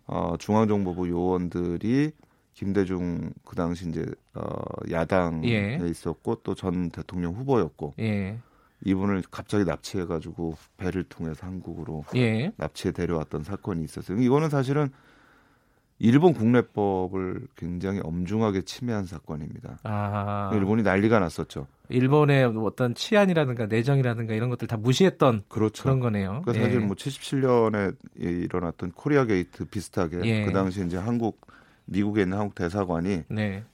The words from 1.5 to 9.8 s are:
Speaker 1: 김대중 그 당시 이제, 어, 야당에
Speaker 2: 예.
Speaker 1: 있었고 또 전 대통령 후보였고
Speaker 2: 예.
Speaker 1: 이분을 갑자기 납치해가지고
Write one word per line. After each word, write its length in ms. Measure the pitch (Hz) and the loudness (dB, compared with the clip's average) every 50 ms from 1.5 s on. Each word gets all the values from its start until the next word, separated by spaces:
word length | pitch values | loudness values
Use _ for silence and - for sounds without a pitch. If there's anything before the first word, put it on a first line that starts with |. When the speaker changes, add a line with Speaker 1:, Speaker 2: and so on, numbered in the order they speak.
| - 87 87 87 87 87 98 110 123 139 147 156 - _ _ _ _ _ _ _ _ | -2 -2 -2 -2 -2 -2 0 0 2 2 2 0 -4 _ _ _ _ _ _ _ _
Speaker 1:
김대중 760 | - 101 98 95 101 95 90 92 90 90 87 85 85 85 80 - - _ | -8 -4 0 2 2 2 2 0 -2 -2 -2 -2 -4 -6 -8 -10 -12 _
그 120 | - - | -10 -4
당시 320 | 90 87 85 87 85 92 85 | -2 -2 -2 -2 -4 -6 -6
이제, 160 | 80 80 82 - - - _ _ - | -4 -4 -4 -6 -8 -12 _ _ -12
어, 80 | - 78 76 - - - - - - - - | -8 -8 -8 -6 -8 -8 -8 -10 -10 -6 -4
야당에 580 | 85 82 82 - 104 92 90 85 82 80 78 117 | -2 -2 0 2 2 2 2 2 0 -2 0 0
Speaker 2:
예. 320 | 117 107 101 101 123 170 | 0 2 0 0 -2 -2
Speaker 1:
있었고 540 | 87 85 82 - - 87 78 - - 113 117 - | -2 -4 -4 -4 -6 -6 -6 -4 -4 -4 -4 -4
또 120 | - - 95 | -4 -6 -6
전 360 | - - 95 87 90 90 82 | -4 -2 -2 -2 0 -2 -4
대통령 420 | - 90 - - - 92 87 85 87 | -4 -8 -12 -8 -6 -4 -4 -4 -4
후보였고 600 | 113 131 135 135 113 87 73 - - 80 73 71 - | -6 -2 0 2 2 2 0 -4 -8 -10 -10 -6 -4
Speaker 2:
예. 400 | 110 110 104 101 95 95 110 117 - _ _ _ _ _ _ - - | -4 -2 -2 -2 -4 -6 -8 -10 -14 _ _ _ _ _ _ -6 -2
Speaker 1:
이분을 380 | 92 95 92 95 101 98 92 - - | 0 0 0 0 0 -2 -2 -4 -6
갑자기 340 | - - 101 - - 104 101 | -12 -14 -8 -2 0 0 0
납치해가지고 920 | 82 73 - | 0 -2 -4